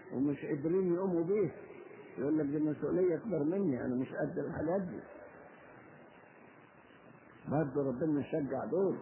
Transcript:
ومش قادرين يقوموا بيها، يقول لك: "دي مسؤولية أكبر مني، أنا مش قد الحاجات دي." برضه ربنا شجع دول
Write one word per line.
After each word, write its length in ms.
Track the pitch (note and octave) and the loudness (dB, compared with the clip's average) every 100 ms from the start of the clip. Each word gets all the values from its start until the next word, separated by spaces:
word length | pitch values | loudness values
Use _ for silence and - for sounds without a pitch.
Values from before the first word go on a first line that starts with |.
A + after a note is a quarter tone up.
| - | -6
ومش 320 | A#2+ C#3+ C#3 | 0 2 0
قادرين 500 | D3+ D3 D#3 F#3 F#3 | -2 0 2 2 4
يقوموا 300 | F3 F#3+ E3+ | 2 2 2
بيها، 280 | E3 G#3 F3 - - - - - - - | 2 2 2 -2 -14 -16 -16 -16 -12 -2
يقول 200 | C3+ D#3 | 2 2
لك: 80 | C#3+ | 2
"دي 120 | D3+ | 2
مسؤولية 580 | D3+ C3+ D3 E3 F#3 D#3 | 2 2 2 4 4 2
أكبر 220 | A3 E3+ | 0 0
مني، 400 | D3 G3 F#3+ B2 | 2 2 2 2
أنا 100 | A#2+ | 0
مش 180 | B2 B2+ | 0 0
قد 240 | - D3+ - | -2 -2 -2
الحاجات 420 | C#3 C#3+ D3+ F#3+ | -4 -2 0 0
دي." 180 | F3+ A2 - - - - - - - - - - - - - - - - - - - - - - - - - | -2 -6 -12 -16 -18 -18 -20 -20 -20 -20 -20 -20 -20 -20 -20 -20 -20 -20 -20 -20 -20 -20 -20 -20 -20 -14 -2
برضه 400 | C3+ D3+ C#3 C3+ | 0 0 0 -2
ربنا 340 | B2 D#3+ D3 | 0 0 0
شجع 420 | B2+ D#3+ C3+ A2+ | 0 -2 -2 -2
دول 320 | G#2+ D#3+ F#3+ B2+ | -2 0 2 0